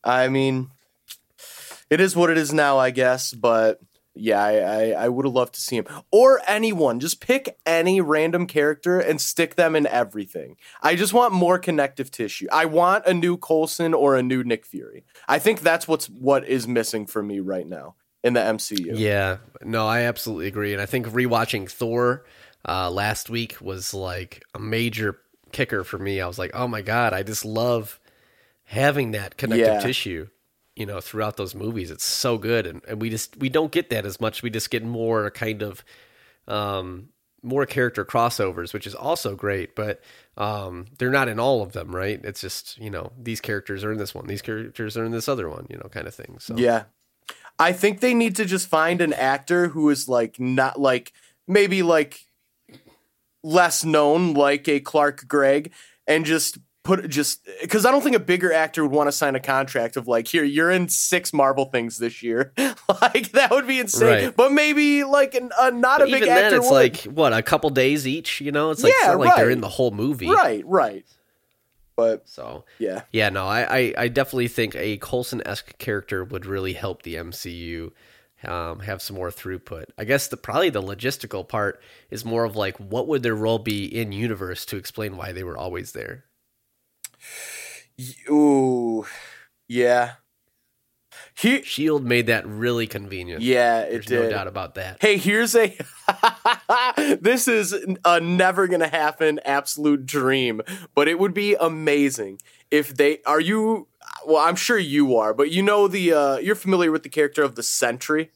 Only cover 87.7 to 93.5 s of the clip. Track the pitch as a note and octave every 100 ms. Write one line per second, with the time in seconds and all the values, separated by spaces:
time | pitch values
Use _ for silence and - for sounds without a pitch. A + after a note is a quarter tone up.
87.7 | - _ - B2+ B2+ - D3 D3 C#3 C3
88.7 | B2+ A#2 A2 G#2+ - - - _ _ _
89.7 | A#2+ A#2+ B2 A#2+ - _ _ _ _ _
90.7 | _ _ _ _ - - - A3 C4+ -
91.7 | - D#3 D3+ B2 A#2+ A2+ A2 G2 G#2+ A#2+
92.7 | A#2+ A2 G2+ G2+ F#2+ F2 F2 A#2+